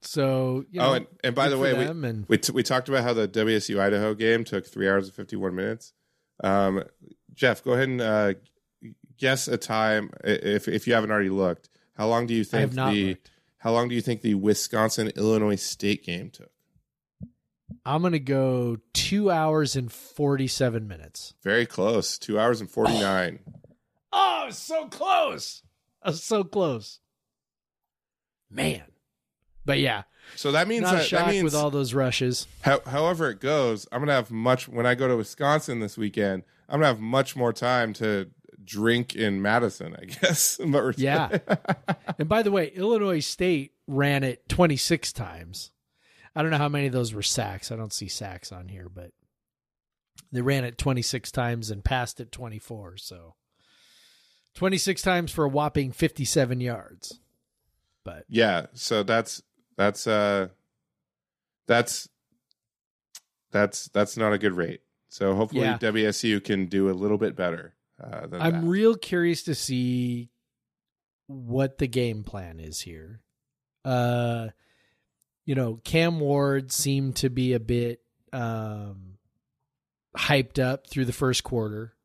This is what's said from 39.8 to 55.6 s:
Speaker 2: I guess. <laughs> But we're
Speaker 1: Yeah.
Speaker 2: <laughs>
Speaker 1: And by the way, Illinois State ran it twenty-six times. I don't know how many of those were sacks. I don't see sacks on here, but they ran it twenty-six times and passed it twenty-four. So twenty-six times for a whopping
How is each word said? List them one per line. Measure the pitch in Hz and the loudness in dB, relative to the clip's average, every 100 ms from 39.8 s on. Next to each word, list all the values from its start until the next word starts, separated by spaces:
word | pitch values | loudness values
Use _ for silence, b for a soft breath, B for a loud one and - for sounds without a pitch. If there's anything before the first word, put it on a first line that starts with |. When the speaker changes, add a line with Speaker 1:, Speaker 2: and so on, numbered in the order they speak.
| 85 80 | -12 -12
Speaker 2:
I | 92 | -14
guess. | 143 - 165 - - | -2 0 2 0 0
<laughs> | 175 | 0
But | 143 | 2
we're | 120 - | 2 0
Speaker 1:
Yeah. | 135 147 151 196 - 208 - 185 | 0 0 0 -2 -2 -2 0 -4
Speaker 2:
<laughs> | - 175 - 180 | -2 -6 -6 -6
Speaker 1:
And | 156 | 0
by | 214 | 2
the | 214 | 2
way, | 196 160 185 | 0 -2 -2
Illinois | 196 233 202 170 | 0 2 2 -2
State | 143 - 185 165 139 _ - | -4 -2 0 0 -2 _ -6
ran | 139 143 143 | 0 2 2
it | 135 - _ | 0 -4 _
twenty-six | - 175 139 - 170 - | 2 4 4 0 0 -2
times. | - 101 82 85 95 - _ _ b b b b - | -8 -10 -10 -14 -14 -16 _ _ b b b b -4
I | |
don't | 156 | 0
know | 151 | 0
how | 147 | 0
many | 143 139 | 0 0
of | |
those | 127 117 | 0 -2
were | 107 | -2
sacks. | 101 - 104 95 - | -2 -2 -4 -6 -10
I | 113 | -10
don't | 110 | -8
see | - 101 | -8 -8
sacks | - 101 90 - | -8 -10 -12 -16
on | 92 90 | -16 -16
here, | 95 90 | -14 -16
but | 92 - _ _ _ _ _ _ _ _ _ _ - - | -16 -20 _ _ _ _ _ _ _ _ _ _ -20 -10
they | 127 | -4
ran | 123 139 | 0 0
it | 123 117 | -2 -4
twenty-six | 143 127 117 131 - | -2 0 -2 -6 -6
times | - 120 117 110 | -4 -2 -4 -6
and | 104 | -4
passed | - 127 120 - | -2 0 -4 -8
it | 117 | -14
twenty-four. | - 123 107 - 113 95 95 | -14 -12 -14 -14 -16 -16 -16
So | - 90 82 _ _ b b b b b b b b b b | -18 -18 -20 _ _ b b b b b b b b b b
twenty-six | - 185 190 - 185 | -2 -2 0 -2 -2
times | - 180 165 | 0 0 0
for | - 147 | 0 0
a | |
whopping | 139 | 2